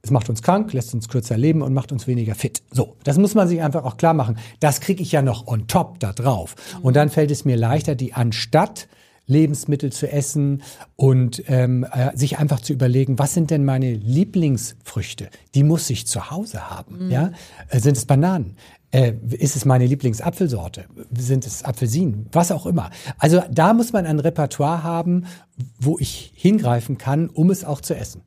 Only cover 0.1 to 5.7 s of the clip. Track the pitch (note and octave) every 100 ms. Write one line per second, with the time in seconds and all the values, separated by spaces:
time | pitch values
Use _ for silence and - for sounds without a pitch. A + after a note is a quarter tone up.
0.1 | C3 - A2+ - F#3+ G#3+ C3 - A#2 A2
1.1 | C3 A2+ A2 D3 E3 C#3 C3+ - C3 -
2.1 | B2 A2 G2+ - - _ B2+ - - C#3+
3.1 | C#3+ G3+ G#3+ F3+ E3+ D#3 D#3+ C3 - E3
4.1 | D#3 A2+ A2 - - D3+ C#3 - F#3+ F3
5.1 | D3+ C3+ G#2+ - A#2 G#2+